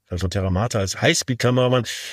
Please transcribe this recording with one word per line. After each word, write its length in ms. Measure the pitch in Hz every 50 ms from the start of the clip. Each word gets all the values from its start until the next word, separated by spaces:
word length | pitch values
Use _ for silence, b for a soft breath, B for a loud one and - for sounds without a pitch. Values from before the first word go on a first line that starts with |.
| _ _
also 180 | 92 87 95 92
Terramata 500 | - 101 92 95 92 90 110 120 - 110
als 240 | 98 95 - -
Highspeed-Kameramann 840 | - 135 165 - - - 127 117 - 120 123 127 127 123 127 127 117 B B B B B